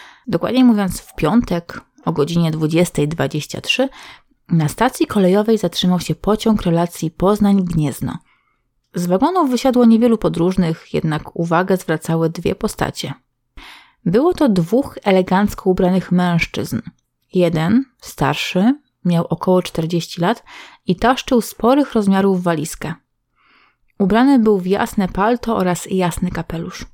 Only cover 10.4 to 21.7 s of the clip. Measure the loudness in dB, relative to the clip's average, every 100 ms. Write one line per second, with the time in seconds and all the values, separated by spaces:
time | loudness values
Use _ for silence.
10.4 | 0 0 -2 -2 -6 -4 -2 -4 -8 -6
11.4 | -2 0 2 0 -2 -4 -2 0 0 -2
12.4 | -4 -4 -6 -4 -6 -6 -10 -12 _ _
13.4 | _ -20 -20 -20 _ _ 0 2 2 2
14.4 | 2 2 2 0 -2 -4 0 2 2 2
15.4 | 0 -2 0 2 2 0 0 0 2 0
16.4 | -2 -6 -6 -8 -10 -18 _ _ _ 0
17.4 | 0 0 2 0 0 _ -14 -4 -2 -2
18.4 | -2 0 2 0 _ _ 0 0 0 -2
19.4 | 2 2 0 -4 -2 -4 -4 -4 -2 -2
20.4 | -8 -20 -20 -10 -4 0 0 0 0 0
21.4 | 0 -2 2